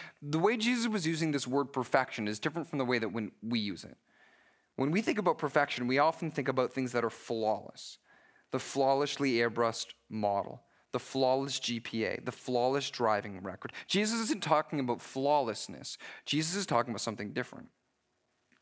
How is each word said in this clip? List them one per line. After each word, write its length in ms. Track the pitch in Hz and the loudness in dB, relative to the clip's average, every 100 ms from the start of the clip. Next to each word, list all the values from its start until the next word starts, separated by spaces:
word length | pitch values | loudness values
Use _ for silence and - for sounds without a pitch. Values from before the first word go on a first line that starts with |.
| - - | -14 -12
the 180 | 147 160 | -2 4
way 180 | 190 233 | 4 4
Jesus 320 | 220 247 233 | 2 2 2
was 180 | 214 156 | 0 0
using 240 | 160 160 | 2 2
this 160 | 143 127 | 2 2
word 260 | 135 139 | 2 2
perfection 540 | - 120 139 127 - 104 | 0 4 4 4 -2 -4
is 120 | 107 | -2
different 300 | 156 160 143 | -2 -4 -4
from 100 | 143 | -2
the 60 | |
way 140 | 123 123 | 2 2
that 120 | 110 | 0
when 220 | 110 107 - | -2 -4 -6
we 180 | 110 117 | -4 -2
use 240 | 104 85 | -2 -6
it. 140 | 87 - _ _ - _ _ _ _ - | -10 -18 _ _ -20 _ _ _ _ -2
When 140 | 135 | 2
we 120 | 175 | 2
think 160 | 226 214 | 2 2
about 200 | 180 160 | 2 0
perfection, 480 | 151 151 143 - 123 | 2 2 2 0 0
we 120 | 131 | 4
often 320 | 151 160 165 | 2 2 -4
think 180 | 156 131 | -2 -2
about 240 | 131 127 | 0 0
things 200 | - 127 | -2 -2
that 120 | 120 | 0
are 60 | 113 | -2
flawless. 880 | - - 117 107 104 107 - - - _ - _ _ _ | -4 -6 -2 0 0 -4 -14 -16 -18 _ -20 _ _ _
The 80 | 131 | -6
flawlessly 760 | - 139 135 135 143 - 139 | -2 2 4 4 2 0 2
airbrushed 600 | 117 117 117 117 113 - - _ | 4 2 2 0 0 -6 -12 _
model, 560 | 110 104 101 87 - - _ _ | -2 2 2 -2 -8 -16 _ _
the 60 | 123 | -6
flawless 640 | - 135 127 131 139 127 | -4 2 4 4 0 -4
G 200 | - 117 | -2 -4
P 240 | 113 113 | -4 -2
A, 160 | 104 98 | -2 -2
the 120 | - | -6
flawless 560 | - - 123 123 139 135 | -8 -2 2 2 2 -2
driving 540 | - 117 104 107 98 | 0 2 2 0 -8
record. 300 | 95 92 110 - - | -10 -10 -10 -12 -2
Jesus 340 | 190 214 226 | 2 2 0
isn't 220 | 220 226 | 0 -2
talking 380 | 151 151 156 151 | 2 2 2 0
about 220 | 127 120 | 0 -2
flawlessness. 960 | - 135 139 147 123 104 - - - - - - | -4 -2 2 2 2 -2 -8 -10 -12 -12 -14 -14
Jesus 300 | - 143 156 | -2 0 0
is 120 | 185 190 | -2 2
talking 240 | 127 117 | 2 2
about 100 | 104 | -2
something 320 | - 107 104 | -4 -4 -4
different. 380 | - 123 - 82 _ _ _ _ _ _ _ _ _ | -4 -6 -8 -18 _ _ _ _ _ _ _ _ _